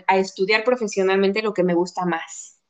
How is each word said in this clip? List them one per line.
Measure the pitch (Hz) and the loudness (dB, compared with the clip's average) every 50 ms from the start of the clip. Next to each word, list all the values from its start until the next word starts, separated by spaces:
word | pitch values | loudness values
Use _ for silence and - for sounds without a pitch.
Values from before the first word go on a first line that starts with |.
| - | 2
a | - 196 196 | 2 2 2
estudiar | 190 190 - - 190 196 214 220 220 | 0 -2 -2 -2 0 0 0 2 2
profesionalmente | 254 247 247 226 202 - 196 190 190 190 196 196 196 196 220 220 | 0 0 0 -2 -2 -2 0 0 2 2 2 2 2 2 0 -2
lo | 214 202 | -2 0
que | - 180 | 0 0
me | 180 175 | 2 2
gusta | 170 180 180 - 190 180 | 0 0 -2 -4 -4 -4
más. | 175 170 165 - - - - - - _ _ _ _ | -2 -2 -4 -6 -10 -16 -18 -20 -20 _ _ _ _